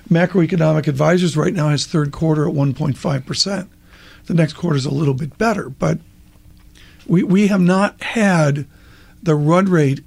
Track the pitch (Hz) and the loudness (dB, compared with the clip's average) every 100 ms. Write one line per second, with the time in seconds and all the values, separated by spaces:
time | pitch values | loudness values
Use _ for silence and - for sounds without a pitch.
0 | - 165 180 196 160 180 156 156 147 135 | -2 0 2 0 0 2 0 0 -2 0
1 | 151 180 175 143 170 196 170 143 - 160 | 2 2 0 0 -2 0 0 -2 -2 -2
2 | 147 - 160 151 147 147 139 131 147 123 | -2 -2 0 0 0 0 -2 -2 -4 -4
3 | 185 139 - 131 196 185 - - - - | -4 -4 -4 -6 -4 -6 -10 -18 -20 -20
4 | - - - 165 156 - 175 143 139 139 | -20 -16 -4 0 0 -2 -2 -2 -2 -2
5 | 147 131 151 - 220 202 - 135 160 165 | -2 -2 -6 -4 -2 -2 -6 -4 -4 -4
6 | - - - - - - - - - - | -8 -20 -20 -20 -20 -20 -20 -20 -20 -14
7 | - 170 294 185 208 196 175 190 202 - | -2 0 2 2 2 2 2 2 0 -4
8 | - 233 202 175 151 143 139 - - - | -8 0 2 2 2 0 -6 -16 -20 -20
9 | - - 165 151 147 175 196 175 139 139 | -20 -8 -2 0 2 2 4 2 2 0